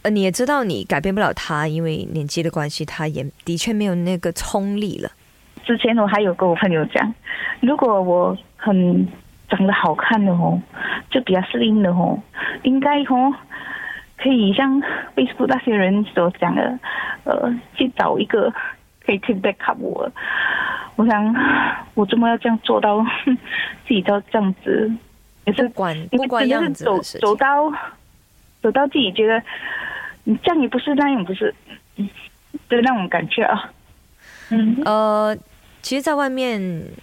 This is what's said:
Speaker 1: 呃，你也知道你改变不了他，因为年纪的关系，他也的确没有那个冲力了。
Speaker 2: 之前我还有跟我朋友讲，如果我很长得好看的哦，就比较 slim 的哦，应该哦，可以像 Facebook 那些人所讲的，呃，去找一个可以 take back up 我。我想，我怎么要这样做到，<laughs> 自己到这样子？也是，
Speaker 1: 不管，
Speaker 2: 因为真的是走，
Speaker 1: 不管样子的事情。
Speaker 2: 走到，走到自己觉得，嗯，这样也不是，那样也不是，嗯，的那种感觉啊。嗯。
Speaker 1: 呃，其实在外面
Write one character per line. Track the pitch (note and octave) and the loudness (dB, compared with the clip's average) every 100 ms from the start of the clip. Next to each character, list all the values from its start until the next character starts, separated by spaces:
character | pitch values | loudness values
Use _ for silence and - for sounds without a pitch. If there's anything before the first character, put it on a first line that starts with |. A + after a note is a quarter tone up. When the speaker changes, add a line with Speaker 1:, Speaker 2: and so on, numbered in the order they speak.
Speaker 1:
呃， | G3+ | 0
你 | G#3+ | 2
也 | F#3+ | 2
知 | F3 B3+ | 0 0
道 | C#4+ A3+ | 0 0
你 | A#2+ | -4
改 | - C#3+ | -2 -2
变 | F3 G3 | 0 0
不 | |
了 | F3+ | 0
他， | - - D3+ D#3 | -2 -4 -2 -2
因 | D#3 | -2
为 | E3 D#3 - | -2 -4 -6
年 | E3 D3 | -6 -4
纪 | - | -2
的 | E3 | -2
关 | E3 D3 | -2 -4
系， | - | -6
他 | D3+ - D#3 | -8 -6 -6
也 | D3 C#3 - - | -4 -8 -10 -6
的 | E3+ | -4
确 | - | -2
没 | G#3+ G#3 | 0 0
有 | F3 | 0
那 | F3 F3+ | 0 0
个 | F3 | -2
冲 | E3 - G3+ G3 G3+ | -4 -4 -2 -2 -2
力 | G#3 - | -4 -6
了。 | - - _ _ - - | -8 -12 _ _ -20 -14
Speaker 2:
之 | - A#3 | -2 0
前 | A#3+ A3+ | 2 2
我 | G#3 | 2
还 | G#3 | 2
有 | G#3 | 0
跟 | F3 C#4 | 2 2
我 | E3 | 2
朋 | G3+ | 2
友 | E3 D3+ | 2 0
讲， | - G#3+ - - - - - | -2 -2 -6 -12 -8 -8 0
如 | B3 D4+ | 0 2
果 | B3+ G3+ | 2 2
我 | F3+ F3 F3+ F#3+ - _ | 4 2 2 -2 -10 _
很 | A3 F#3+ F3 F3+ F#3 - - - - | 0 4 4 4 0 -4 -20 -20 -6
长 | F#3+ F#3+ | 0 2
得 | |
好 | - E3+ D3+ | 2 0 0
看 | - A3+ | 0 2
的 | G3 | 2
哦， | F3 E3 E3+ - - - - - | 2 2 0 -4 -10 -8 -8 -2
就 | C4 | -4
比 | B3 | 0
较 | F#3 | 0
slim | F#3 A#3+ A#3 G#3+ | 0 -2 2 4
的 | F#3+ | 4
哦， | F3+ F3 - - - - - | 2 0 -2 -8 -8 -8 -2
应 | B3+ C4+ | 0 2
该 | C#4 D4 C4+ | 2 0 2
哦， | B3+ C4 C#4 - - - - - - - - | 2 2 0 -10 -16 -12 -12 -12 -12 -16 -2
可 | C4+ | 2
以 | B3+ G3 | 4 4
像 | G3 C4+ C4+ - - - - | 4 2 2 0 -8 -4 0
Facebook | B3+ - B3+ | 0 0 0
那 | C4 | 0
些 | B3+ G#3 | 2 2
人 | F#3 G3+ G#3 | 4 2 0
所 | - F3 - | 2 0 2
讲 | F3 F3 | 0 0
的， | - B3+ - - - - | 0 -2 -6 -6 -6 -8
呃， | - - A#3+ A#3+ - - | -2 0 0 -2 -6 -2
去 | C4 - | -2 2
找 | E3+ - | 0 0
一 | G#3+ | 0
个 | A3 G3 - - - _ _ | 2 0 -2 -10 -12 _ _
可 | - | -2
以 | G3 | -2
take | - F#3+ | 0 0
back | F#3+ - - | -2 -2 -4
up | - | -4
我。 | - - - - - - - - - - - - | -6 -4 -6 -6 -6 -2 -2 -2 -4 -8 -8 2
我 | A3+ | 4
想， | G#3+ G#3+ A#3+ C#4+ - - - - - | 4 2 2 2 2 0 -4 -4 0
我 | G3 | 2
怎 | A#3 | 4
么 | A#3 | 2
要 | A#3 | 2
这 | A#3+ | 0
样 | A3+ | 0
做 | - G#3+ | 2 2
到， | G#3 G#3 A#3 | 4 2 0
<laughs> | - - B3+ - - - - - | 0 0 -2 -2 -6 -6 -10 -2
自 | |
己 | G#3+ | 0
到 | F3+ G3+ | 2 -2
这 | - A3+ | 0 0
样 | G3 F#3 | 0 -2
子？ | - - A3 A3+ - _ _ _ - | -2 0 0 -4 -10 _ _ _ -4
也 | |
是， | G3 B3 | 0 -2
Speaker 1:
不 | |
管， | - F#3 D#3 E3+ | -2 -4 -4 -4
Speaker 2:
因 | B3+ | -2
为 | C4+ | 0
真 | |
的 | |
是 | |
走， | |
Speaker 1:
不 | |
管 | A#3+ A#3+ | 0 2
样 | D4 E4 | 2 0
子 | C4+ A#3+ | -2 0
的 | F#3 | 0
事 | - | -2
情。 | - | -2
Speaker 2:
走 | G#3 G#3+ | 0 2
到， | C#4 C#4+ D4+ D4 - - _ _ _ _ _ _ | 2 2 0 -2 -10 -16 _ _ _ _ _ _
走 | A3 | 0
到 | C4 C#4+ | 2 2
自 | D4+ | 0
己 | G#3+ | 0
觉 | F#3 A3 | 2 2
得， | A3+ - - - - - - - - - | 2 -2 -12 -10 -10 -10 -12 -14 -8 -2
嗯， | G#3+ | 0
这 | - | 2
样 | E4 | 2
也 | A#3+ | 0
不 | B3 | 0
是， | D4 | 0
那 | C#4+ C#4+ | 2 2
样 | C4 | 0
也 | F3 | -2
不 | |
是， | F#3+ G#3+ - _ - _ - | -2 -4 -4 _ -20 _ -8
嗯， | G3+ - - _ _ D4 - | -8 -8 -20 _ _ -16 -2
的 | A#3+ | 2
那 | A#3+ A#3+ | 2 2
种 | F3+ | 0
感 | E3+ D#3+ | -2 -2
觉 | - | 0
啊。 | A3 G#3+ - - _ _ _ _ - - - | 2 0 -4 -18 _ _ _ _ -20 -20 -2
嗯。 | A3+ A3 A#3+ D4+ | 2 2 2 0
Speaker 1:
呃， | G#3+ A3 G#3+ G#3+ G#3+ - - - - | 2 2 2 0 -2 -10 -20 -20 -16
其 | - C4+ | -4 -2
实 | |
在 | D4+ C#4+ | 0 0
外 | C4+ | 0
面 | C4 B3+ G#3+ F#3 E3 - - | -2 -2 -2 -4 -6 -10 -16